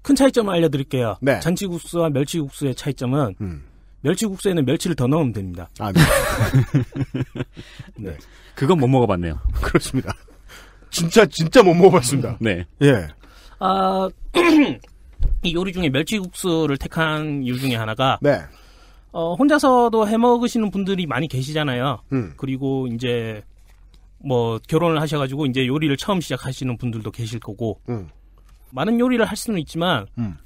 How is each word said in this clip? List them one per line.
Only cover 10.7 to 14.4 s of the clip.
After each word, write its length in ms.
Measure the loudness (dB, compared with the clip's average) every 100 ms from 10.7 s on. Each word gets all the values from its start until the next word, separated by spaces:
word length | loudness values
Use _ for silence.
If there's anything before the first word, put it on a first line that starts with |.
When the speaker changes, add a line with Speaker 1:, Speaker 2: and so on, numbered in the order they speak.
| -20 -10
Speaker 2:
진짜, 360 | -4 2 4 4
진짜 380 | 2 4 6
못 100 | 8
먹어봤습니다. 640 | 8 8 8 2 -2 -2 -2
Speaker 3:
네. 260 | -2 -2 -6 2
Speaker 2:
예. 260 | 4 4 0 -14 -20 -20 -20 -4
Speaker 1:
아, 500 | 0 2 0 0 -4 -6 -4
<clears throat> 1080 | 2